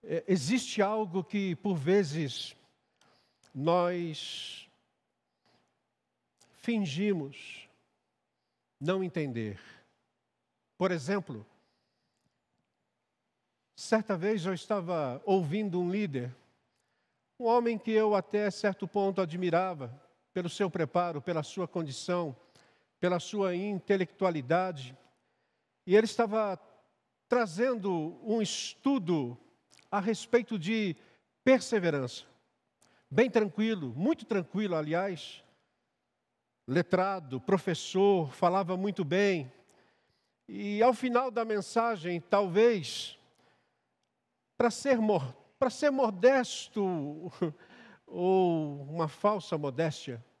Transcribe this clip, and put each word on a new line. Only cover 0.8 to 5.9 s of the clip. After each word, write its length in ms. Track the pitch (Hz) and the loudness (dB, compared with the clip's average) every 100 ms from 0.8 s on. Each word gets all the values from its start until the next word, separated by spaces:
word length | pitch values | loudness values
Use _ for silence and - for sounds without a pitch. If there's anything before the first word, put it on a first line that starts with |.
algo 420 | 196 220 214 180 | 0 0 -2 -4
que, 320 | 170 208 196 170 | -4 -4 -2 -2
por 200 | 202 175 | -2 -2
vezes, 800 | 139 196 170 151 143 - - - _ _ _ _ _ _ _ _ _ 127 | 4 2 2 -2 -4 -6 -12 -16 _ _ _ _ _ _ _ _ _ -4
nós 1120 | 151 175 175 180 170 151 - - - - - _ _ _ _ _ _ _ _ _ _ _ _ | 0 2 2 -2 -6 -8 -10 -12 -12 -14 -20 _ _ _ _ _ _ _ _ _ _ _ _